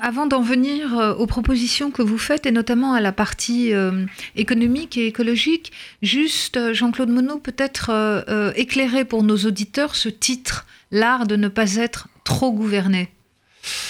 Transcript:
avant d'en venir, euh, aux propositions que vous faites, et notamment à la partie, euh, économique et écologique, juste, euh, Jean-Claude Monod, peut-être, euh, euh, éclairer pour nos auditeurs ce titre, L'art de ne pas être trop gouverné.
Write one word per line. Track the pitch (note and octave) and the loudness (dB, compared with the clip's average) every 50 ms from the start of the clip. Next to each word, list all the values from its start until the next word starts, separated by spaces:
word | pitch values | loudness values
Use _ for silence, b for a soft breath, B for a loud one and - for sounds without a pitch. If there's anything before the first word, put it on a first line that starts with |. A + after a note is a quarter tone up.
avant | - A#3+ A3+ C#4 D4+ | -2 -4 -2 -2 0
d'en | C#4 C4+ B3+ | 2 2 2
venir, | A#3+ A#3 C4 B3+ C4 C#4 C#4+ D4 D4+ B3+ A#3+ | 2 2 2 2 2 2 0 -2 -2 -2 0
euh, | A#3 A3 G#3+ - | 0 0 0 0
aux | G3 A#3 | 0 -2
propositions | G#3+ - B3 A3 C4 C4 A#3 B3 A#3 - - D4 C#4+ | -2 0 0 2 2 2 2 2 0 -2 -2 -2 -2
que | - - | 0 0
vous | A3+ G#3 A3 A3 | 0 2 0 -2
faites, | - - D4 D#4 - | 0 -2 -2 0 2
et | C4+ | 2
notamment | A#3 A#3 A3 - A#3+ A#3+ C4+ C4+ B3+ | 2 2 2 2 0 2 2 2 2
à | A3+ | 2
la | G#3 F#3+ | 2 0
partie, | G3 - G#3 - - - - A#3+ A#3+ A#3+ A#3+ A3+ | 0 0 -2 -2 -2 -6 -4 -2 0 0 2 2
euh, | G#3 G3 F#3+ F#3 F#3+ F#3+ F#3+ F#3+ B B B B B | 2 2 2 0 0 -2 -4 -4 B B B B B
économique | - G#3+ - G#3 A#3 A#3 A#3+ B3+ D4 E4 - - | -4 0 2 2 2 4 2 2 0 -2 -4 -4
et | A#3+ A3+ A3+ | -2 -2 -2
écologique, | A3 A#3+ A#3 A#3 A#3+ A3+ - D#4 E4 E4 - - B B B B B B | 0 0 0 0 2 2 2 2 0 0 -2 -10 B B B B B B
juste, | G#3 - A3+ C#4 D#4 D#4 - - - - - | -2 0 2 2 2 2 0 -2 -4 -2 -2
euh, | B3 A#3 A3+ | -2 0 0
Jean-Claude | A3+ A#3 B3 A#3+ A#3 - B3+ A#3 | 0 2 0 0 2 0 0 2
Monod, | A#3+ B3+ B3+ C#4 D4+ D4 | 2 2 2 0 -2 -6
peut-être, | - B3+ - - C#4 C4+ C4+ - - A#3+ | -8 -8 -4 -4 -4 -2 -2 -6 -4 -2
euh, | A3 G#3+ G#3+ G#3+ G#3 F#3+ - - | 0 0 2 2 0 -2 -2 -2
euh, | G#3+ G#3 G#3 F#3+ - | -2 0 0 0 0
éclairer | A3+ B3+ B3+ - C4+ C4+ B3 B3 C4+ B3+ | -2 -2 0 0 0 0 2 2 0 0
pour | C4 A#3+ A3 G#3+ | 0 0 2 4
nos | G#3+ G#3+ G3 | 4 4 2
auditeurs | G#3 A3 F#3+ G3+ G#3 - - C#4 D4 D4 - | 2 0 0 -2 -4 -4 -2 -2 -2 -2 -2
ce | - - A3 | -4 -4 -4
titre, | G#3+ - - - B3 B3+ - - - - b b b b b b | -4 -2 -2 -2 -2 -4 -6 -8 -8 -8 b b b b b b
L'art | G3 G#3 A3+ A#3+ B3+ B3 A#3 | 0 2 4 4 2 2 0
de | G3+ G#3+ | 0 2
ne | G#3 G#3 G3 | 2 0 0
pas | G3+ A3+ A3 F#3+ G3 | 2 0 0 2 2
être | A3+ A#3 A#3 - - - - _ _ | 0 -2 -2 -4 -10 -14 -16 _ _
trop | - - - - C4 B3+ | -4 -2 0 2 2 2
gouverné. | G#3+ G#3 A3 G#3 G3+ G3+ F#3 G3 F#3+ F3+ F3+ - _ _ _ _ _ _ B B B B B B B B B | 2 0 0 0 0 2 2 2 2 2 0 -4 _ _ _ _ _ _ B B B B B B B B B